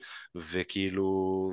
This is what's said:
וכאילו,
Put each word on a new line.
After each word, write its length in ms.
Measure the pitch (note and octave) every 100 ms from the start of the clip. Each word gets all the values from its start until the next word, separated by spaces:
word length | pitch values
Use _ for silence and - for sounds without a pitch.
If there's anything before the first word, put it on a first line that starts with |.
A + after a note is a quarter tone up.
| - - - F2
וכאילו, 1160 | D#2 F2+ F2+ G2 F#2+ F#2 F#2+ F#2+ F#2+ F#2+ F#2+